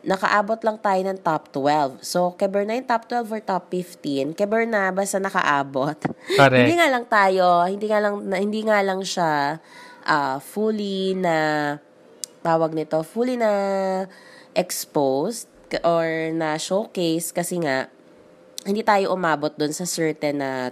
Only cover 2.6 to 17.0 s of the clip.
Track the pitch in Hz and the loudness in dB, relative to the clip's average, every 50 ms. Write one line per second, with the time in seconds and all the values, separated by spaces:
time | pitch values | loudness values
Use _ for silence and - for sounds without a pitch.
2.6 | 202 208 220 247 - 254 240 226 - - 240 240 233 208 220 214 208 - 196 190 | -2 -2 -4 -6 -2 -2 -2 -2 -2 -4 -4 -4 -4 -4 -8 -8 -4 -4 -4 -4
3.6 | 190 - - 180 175 - - - - 147 143 135 135 143 165 - 202 202 214 226 | -4 -4 -6 -6 -6 -6 -12 -12 -8 -4 -2 -2 -2 -4 -2 -2 -2 0 2 0
4.6 | 226 233 226 208 196 190 185 185 202 196 - 196 190 190 - 185 - - 147 143 | 0 2 0 0 0 0 0 -2 -4 -2 -2 -2 -4 0 0 0 2 2 2 2
5.6 | 139 139 139 139 131 147 151 - - - - - - - 349 403 139 135 131 127 | 0 -2 -2 -2 -2 -2 -4 -4 -6 -8 -8 -8 -8 -2 4 6 6 8 8 6
6.6 | 123 - 339 349 339 302 262 247 233 - - 208 196 190 190 185 180 180 175 175 | 6 6 6 4 4 4 2 0 -2 2 2 4 4 4 4 4 4 4 6 4
7.6 | 175 185 196 202 214 208 214 208 208 208 208 202 208 202 190 185 196 208 214 220 | 4 2 0 -4 -2 0 0 2 2 0 -2 -2 -4 -4 -2 -2 -2 -2 -2 -2
8.6 | 214 220 214 208 196 196 190 190 196 185 - - 175 160 151 147 143 143 156 165 | 0 2 2 2 2 0 -2 -2 -4 -6 -2 -2 0 0 0 0 0 -2 -4 -6
9.6 | - - - - - - - - - - 156 151 143 135 131 143 139 - - 202 | -12 -20 -20 -20 -20 -20 -20 -16 -2 0 0 2 2 0 -4 -4 -8 -8 -6 -2
10.6 | 214 220 220 214 208 202 196 190 190 190 190 190 185 175 165 156 156 156 151 151 | -2 -2 -2 -2 -4 -4 -4 -2 -2 -2 -2 0 0 0 2 2 2 0 0 0
11.6 | 147 147 143 151 _ _ _ _ - - - - - - - - - 170 165 165 | -2 -2 -4 -6 _ _ _ _ -20 -20 -14 -14 -14 -14 -14 -6 0 2 2 2
12.6 | 165 160 160 160 156 156 - 160 160 - - 220 240 254 254 240 233 214 208 202 | 2 0 -2 -4 -4 -2 -2 -2 -2 -4 -4 -4 -2 -2 0 0 0 2 2 0
13.6 | 196 196 196 196 190 190 190 190 196 185 - - - - - - - - - - | 0 0 -2 -2 -2 -2 -2 -2 -4 -6 -10 -20 -20 -20 -20 -20 -20 -6 -2 -2
14.6 | 180 180 - - - - - 156 143 135 131 135 143 131 120 113 - - _ - | -2 -2 -4 -10 -10 -4 -2 0 2 2 2 0 0 -2 -4 -8 -12 -16 _ -20
15.6 | - - - - - 170 170 165 165 165 160 160 160 160 160 165 160 156 151 160 | -16 -8 -8 -2 0 2 2 2 0 0 -2 -2 -4 -4 -2 -2 -2 -2 -2 -4
16.6 | - - 185 196 233 226 - - | -4 -2 -2 -2 -2 -4 -4 -4